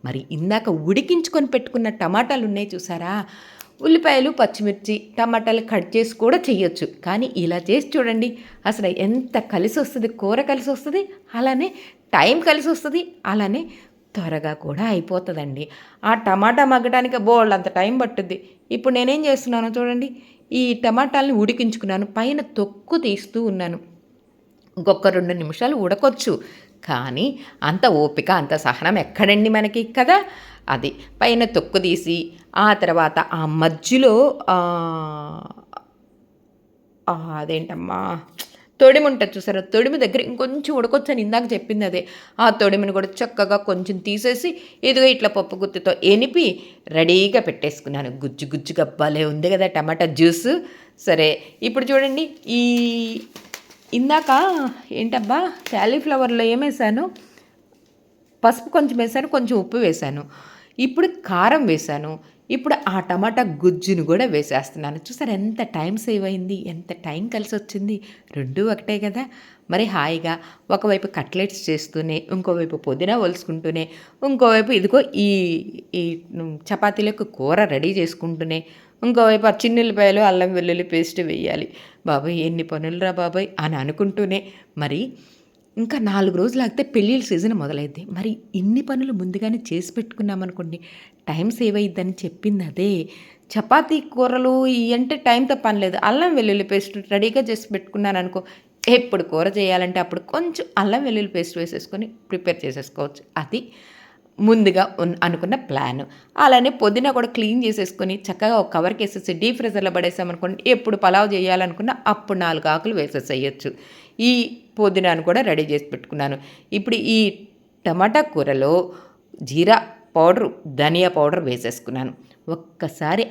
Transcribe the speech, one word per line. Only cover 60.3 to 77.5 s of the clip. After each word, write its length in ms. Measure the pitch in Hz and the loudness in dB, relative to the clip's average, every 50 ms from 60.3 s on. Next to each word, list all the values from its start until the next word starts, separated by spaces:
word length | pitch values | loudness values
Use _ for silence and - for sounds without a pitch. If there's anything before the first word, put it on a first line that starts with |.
| - - - - - - - _ _ - | -16 -20 -20 -20 -20 -20 -20 _ _ -2
ఇప్పుడు 280 | 254 254 254 330 349 381 - - - | -2 0 2 2 2 2 0 -4 -8
కారం 380 | - 190 175 190 233 285 311 277 | -2 0 2 4 4 4 4 4
వేశాను. 460 | 196 160 151 - - 147 147 151 156 156 160 - _ _ _ _ - | 2 0 0 -2 -4 -6 -6 -6 -8 -10 -12 -14 _ _ _ _ -6
ఇప్పుడు 260 | 247 254 254 294 294 - - 196 | -6 -4 0 0 0 0 0 -2
ఆ 100 | 185 190 | -2 -2
టమాటా 440 | 185 - 180 185 196 226 220 247 247 190 156 143 | -2 -2 -2 -2 -2 0 0 0 0 -2 -2 0
గుజ్జును 440 | 151 180 180 180 180 185 190 170 156 | 2 2 2 2 0 -2 0 0 0
కూడా 200 | 160 165 202 254 | 2 2 2 2
వేసేస్తున్నాను. 720 | 240 165 147 147 - 135 131 139 - - 160 151 143 147 160 | 2 0 -2 -2 0 -2 -4 -4 -4 -8 -10 -10 -8 -10 -10
చూసారా 340 | - - 247 - 294 226 208 | -14 -14 -10 -8 -6 -4 -4
ఎంత 280 | 190 196 220 220 240 240 | -4 -4 -4 -4 -6 -6
టైమ్ 340 | 240 - 165 156 175 208 220 | -6 -6 -4 -4 -4 -4 -4
సేవ్ 280 | 220 247 220 202 190 | -4 -2 -2 -2 -2
అయింది, 320 | 190 196 185 180 185 202 185 - 185 | -2 -4 -4 -6 -6 -6 -8 -8 -10
ఎంత 240 | 165 165 170 - 175 175 170 | -12 -12 -12 -14 -14 -12 -10
టైమ్ 200 | 165 147 165 208 240 | -10 -8 -8 -8 -6
కలిసి 240 | 240 220 214 - 220 | -6 -8 -6 -6 -6
వచ్చింది? 400 | 208 208 - - 202 196 208 214 202 - - - - _ _ | -8 -8 -8 -8 -6 -6 -4 -6 -6 -8 -14 -20 -20 _ _
రెండూ 300 | - 143 135 131 131 180 208 226 | -10 -8 -8 -6 -4 -2 -2 -2
ఒకటే 240 | 208 220 - - 214 202 | -2 -4 -4 -6 -6 -4
కదా. 240 | 208 208 190 240 262 254 - - - - - _ _ - | -4 -4 -6 -6 -8 -10 -12 -20 -20 -20 -20 _ _ -4
మరి 160 | 175 196 214 | -2 -2 -2
హాయిగా 480 | 202 190 165 143 156 165 165 165 165 165 165 - - - - _ - | 0 -2 -2 -2 -2 -2 -4 -4 -4 -6 -6 -10 -16 -20 -14 _ -2
ఒకవైపు 360 | 190 196 - 214 196 196 202 196 | -2 0 2 2 2 0 0 -4
కట్లెట్స్ 540 | - 160 135 - - 185 196 196 - - - | -6 -8 -8 -6 -4 -4 -4 -4 -6 -6 -4
చేస్తూనే, 540 | - 156 151 156 - - 160 156 160 156 160 - - | -4 -4 -4 -4 -6 -8 -6 -4 -4 -4 -6 -6 -6
ఇంకోవైపు 460 | 185 185 180 190 175 170 165 165 160 - | -6 -4 -2 -2 -2 -2 -2 -4 -6 -6
పుదీనా 380 | - 151 131 139 180 190 226 240 | -6 -4 -4 -2 -2 0 0 0
ఒలుచుకుంటూనే, 640 | 208 175 175 175 - - 160 160 160 160 160 165 160 160 - - - - _ _ 262 | 0 0 -2 -4 -8 -8 -8 -6 -6 -4 -4 -4 -6 -8 -10 -18 -20 -20 _ _ -2
ఇంకోవైపు 460 | 277 269 233 247 233 220 220 214 220 | -2 2 4 6 6 6 6 4 4
ఇదిగో 300 | 254 196 180 202 - 285 - - - | 2 2 4 6 6 4 4 4 0
ఈ, 140 | 196 208 202 202 190 180 175 165 165 190 208 - - - _ - | 0 2 2 2 2 2 0 -2 -4 -6 -8 -14 -16 -14 _ -6
ఈ 80 | 180 170 170 165 170 170 - - 170 165 160 156 147 - | -4 -4 -4 -6 -8 -12 -14 -12 -10 -10 -10 -12 -12 -8
చపాతీలకు 640 | - 208 190 208 208 202 220 208 208 214 - 208 - - - | -6 -4 0 0 0 0 0 -2 -2 -2 -4 -8 -10 -8 -4
కూర 280 | 131 139 | -2 0